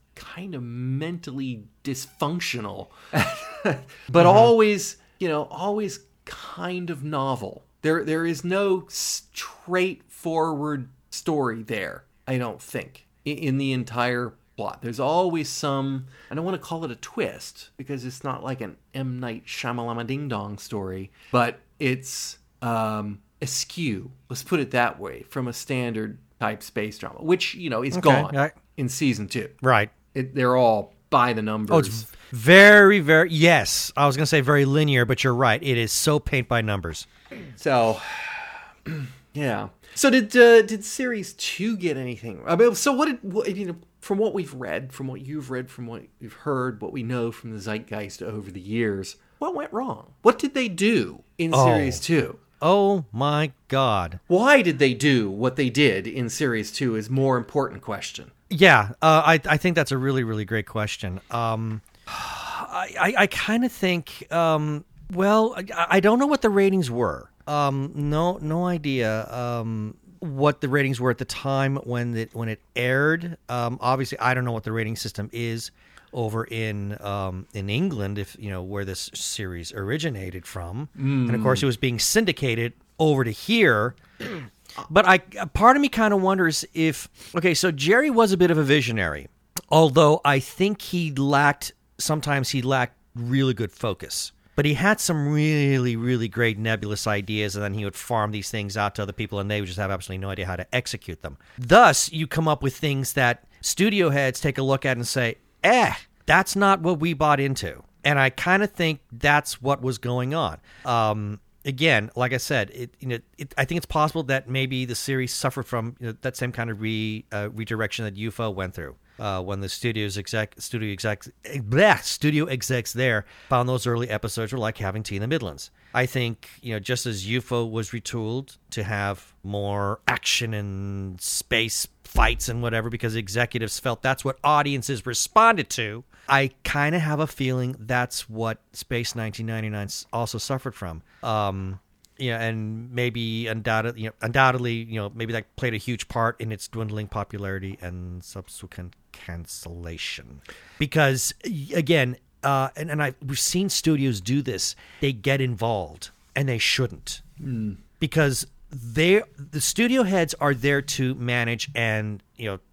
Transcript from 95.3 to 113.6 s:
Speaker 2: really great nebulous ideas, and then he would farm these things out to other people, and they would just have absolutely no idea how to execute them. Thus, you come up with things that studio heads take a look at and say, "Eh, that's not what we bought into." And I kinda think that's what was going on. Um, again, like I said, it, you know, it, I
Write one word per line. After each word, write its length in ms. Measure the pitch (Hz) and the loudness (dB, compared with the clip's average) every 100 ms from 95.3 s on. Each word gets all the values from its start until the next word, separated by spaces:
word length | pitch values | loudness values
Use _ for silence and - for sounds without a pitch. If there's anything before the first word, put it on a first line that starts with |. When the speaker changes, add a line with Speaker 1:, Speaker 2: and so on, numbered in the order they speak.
| 151 151 151 139 135 123 113 | 2 4 4 4 2 2 0
Speaker 2:
really 320 | 120 123 113 | 0 0 0
great 320 | 107 117 104 | 0 0 0
nebulous 480 | 113 110 104 104 - | -2 -2 -2 -4 -2
ideas, 480 | 104 101 107 104 95 | -2 -2 -2 -2 -4
and 80 | |
then 100 | 104 | -4
he 120 | 104 101 | -4 -6
would 100 | - | -8
farm 360 | - 117 104 | -4 -2 0
these 200 | 107 95 | -4 -6
things 260 | 110 101 104 | -6 -4 -2
out 160 | 104 - | -2 -2
to 60 | |
other 120 | 101 | -8
people, 260 | 95 107 101 | -6 -6 -4
and 100 | 98 | -2
they 120 | 104 | -4
would 60 | 95 | -4
just 120 | 90 | -4
have 100 | 98 | -4
absolutely 320 | 95 - 95 | -4 -8 -8
no 80 | 98 | -8
idea 160 | 95 95 | -6 -6
how 120 | 90 | -6
to 180 | 90 123 | -4 -4
execute 480 | - 117 - 82 | -4 -8 -12 -12
them. 140 | 80 67 _ - | -12 -16 _ -8
Thus, 540 | 123 196 226 139 - | 6 10 10 8 0
you 160 | 160 156 | -2 -4
come 200 | 156 160 | 0 0
up 140 | 147 | 0
with 140 | 139 - | -2 -2
things 380 | 151 139 131 | -2 -2 -2
that 320 | - 123 120 _ - | 2 2 2 _ -8
studio 480 | - - 202 202 170 | -4 2 2 4 4
heads 300 | 143 135 123 | 4 0 0
take 200 | 147 135 | -2 0
a 40 | |
look 220 | 135 135 139 | 2 2 0
at 100 | 123 | -2
and 100 | 120 | -2
say, 300 | 135 117 - _ _ | -2 -2 -4 _ _
"Eh, 300 | 175 247 220 - - _ - | 4 6 4 0 -10 _ 2
that's 280 | 160 196 196 | 4 4 2
not 260 | 196 196 | 4 4
what 180 | 160 170 | 2 0
we 140 | 165 | 0
bought 260 | 147 151 147 | 2 2 4
into." 440 | 139 131 87 67 - _ | 2 -2 -6 -8 -16 _
And 160 | 143 147 | 0 4
I 100 | 131 | 2
kinda 380 | - 175 190 208 | 2 2 2 2
think 320 | - 165 147 _ | 0 -2 -2 _
that's 480 | 117 143 147 - - | -2 2 2 2 -4
what 200 | 127 139 | -2 0
was 160 | 127 117 | -2 -4
going 360 | 123 123 127 160 | -2 -2 -2 -2
on. 240 | 120 78 - - - | -2 -4 -14 -10 -2
Um, 540 | 117 110 107 104 104 _ _ | 2 2 0 -4 -8 _ _
again, 460 | 143 131 156 120 107 - | -8 0 4 4 2 -2
like 160 | 123 | -2
I 40 | 127 | -2
said, 340 | - 135 101 | -2 -2 -2
it, 220 | 123 120 _ | -6 -12 _
you 60 | 131 | -8
know, 100 | 120 - - | -8 -8 -18
it, 160 | 143 | -8
I 80 | - | -4